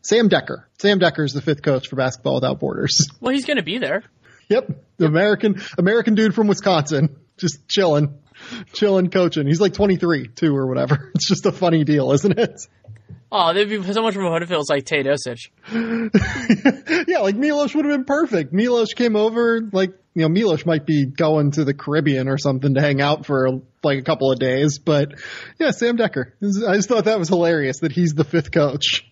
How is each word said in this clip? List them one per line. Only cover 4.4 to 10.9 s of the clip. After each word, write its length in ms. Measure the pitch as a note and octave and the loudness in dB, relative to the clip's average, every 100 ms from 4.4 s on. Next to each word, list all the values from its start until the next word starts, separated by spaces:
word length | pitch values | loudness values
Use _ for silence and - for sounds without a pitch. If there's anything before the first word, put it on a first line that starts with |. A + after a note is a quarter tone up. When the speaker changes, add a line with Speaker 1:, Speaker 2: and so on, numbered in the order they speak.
| _ | _
Speaker 1:
Yep. 300 | A3 - - _ - | -2 0 -14 _ 0
The 80 | D#3+ | 2
American, 520 | D#3 G#3 G3+ G#3+ F#3+ - - | 4 2 2 0 -2 -6 0
American 340 | F3+ A#3 A3 | 2 2 2
dude 220 | G#3+ A3 A3+ | 2 2 2
from 100 | G#3 | 2
Wisconsin. 680 | G3 G3+ E3+ C#3+ D3 D#3 - _ _ | 2 2 0 0 0 0 -2 _ _
Just 300 | F3 - - | -6 -6 -4
chilling. 460 | - F3+ D3 D3 - _ - - A#3+ F#3 | 0 2 2 0 -4 _ -20 -16 -16 -14
Chilling, 360 | - G#3 F#3+ F3+ | -2 2 2 2
coaching. 380 | F#3 F3 D#3+ C#3 | 2 0 0 0
He's, 120 | E3 | 2
like, 140 | G3 | 0
twenty-three, 540 | - G3+ F3+ F3 D#3 B2 | 2 0 2 0 -2 -4
too, 280 | - E3 C#3 | -2 0 0
or 120 | C3 | -2
whatever. 440 | B2+ C3 | -2 0